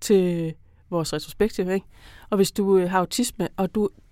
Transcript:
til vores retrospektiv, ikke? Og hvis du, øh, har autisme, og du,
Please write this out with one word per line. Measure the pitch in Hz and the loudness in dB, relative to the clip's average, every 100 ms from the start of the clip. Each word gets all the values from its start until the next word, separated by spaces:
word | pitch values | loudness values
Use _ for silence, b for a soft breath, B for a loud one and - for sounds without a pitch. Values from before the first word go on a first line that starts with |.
til | - 196 180 170 165 160 - - - | 2 4 4 0 -4 -8 -16 -20 -6
vores | 175 156 | -4 -4
retrospektiv, | 156 - - 214 - 180 | -6 -6 -2 -2 -2 -2
ikke? | 190 - b b b b | -2 -4 b b b b
Og | 202 | 2
hvis | 190 | 2
du, | - 196 190 | 2 2 4
øh, | 180 | 4
har | 185 | 0
autisme, | - - 240 - 175 - | 0 -2 -4 -2 -6 -2
og | 190 214 | -4 -2
du, | 202 - - | -4 -4 -12